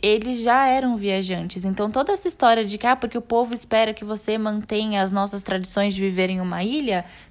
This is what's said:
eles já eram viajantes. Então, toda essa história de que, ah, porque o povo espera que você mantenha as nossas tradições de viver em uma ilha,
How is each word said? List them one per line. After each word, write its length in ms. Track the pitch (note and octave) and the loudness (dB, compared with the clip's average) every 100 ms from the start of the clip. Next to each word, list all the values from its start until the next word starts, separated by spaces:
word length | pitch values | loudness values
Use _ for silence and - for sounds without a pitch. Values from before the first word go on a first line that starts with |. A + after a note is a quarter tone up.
eles 380 | G#3 G#3+ A#3 A#3+ | 2 2 0 -2
já 260 | A#3 B3+ C4+ | 2 4 4
eram 300 | C4 B3+ A3+ | 4 2 0
viajantes. 680 | G3+ F#3+ F#3+ F3 E3+ F#3 | 0 -2 -2 -4 -6 -4
Então, 280 | F#3+ F#3+ G#3 | -4 -2 0
toda 200 | B3 D#4+ | 0 0
essa 140 | G4 F4 | 0 -2
história 380 | - A#3+ A3+ | 4 4 4
de 120 | G#3 G#3 | 0 -2
que, 120 | A#3+ | 0
ah, 80 | C4 | 0
porque 200 | A#3 A#3+ | 0 -6
o 60 | |
povo 320 | - A#3 A#3+ | 0 0 0
espera 400 | A#3 - A3 A3 | -4 0 2 2
que 100 | G#3+ | -2
você 320 | G#3 G#3+ G#3+ A3 | -6 -6 -2 -2
mantenha 640 | G#3+ G#3+ G#3 G#3+ A3 G3+ | -2 -4 -2 -2 0 0
as 120 | F#3+ | 0
nossas 320 | G3 G3 G3+ | 0 -2 -4
tradições 500 | - F#3+ F#3 G3+ G3+ | -4 -4 0 0 0
de 60 | F#3+ | 0
viver 280 | G3 F#3 F#3 | -2 0 0
em 120 | F#3 | 0
uma 240 | F3+ F3 | -4 -2
ilha, 400 | G3+ D4+ B3+ F#3 - - - | -2 -2 0 -2 -4 -16 -20